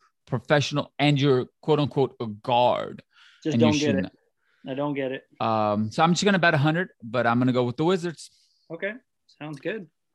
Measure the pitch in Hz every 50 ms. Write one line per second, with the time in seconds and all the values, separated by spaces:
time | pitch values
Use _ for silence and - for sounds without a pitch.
0 | _ _ _ _ _ - - 120 - - 160 147 131 - 143 147 - - _ -
1 | 139 147 147 135 135 147 135 127 127 - _ _ - - 156 143 147 131 - 147
2 | 135 123 - - 120 113 104 104 - - 123 120 123 123 92 55 52 - - -
3 | - _ _ _ - - _ _ - 160 151 117 117 107 101 98 - 147 107 95
4 | 92 - - _ _ _ _ _ _ _ _ _ - - 131 135 143 147 143 135
5 | 135 131 131 135 - _ _ - - 113 110 110 107 107 104 104 107 110 - -
6 | 160 165 180 - - 202 196 185 160 170 165 151 135 156 156 165 185 - _ _
7 | - 117 107 123 117 117 117 123 127 127 123 127 123 120 120 - 156 165 190 180
8 | 160 175 156 - - - _ _ _ _ _ _ _ - - 165 - - 214 262
9 | _ _ _ _ _ _ _ - 147 151 156 135 - 160 202 226 180 151 _ _
10 | _ _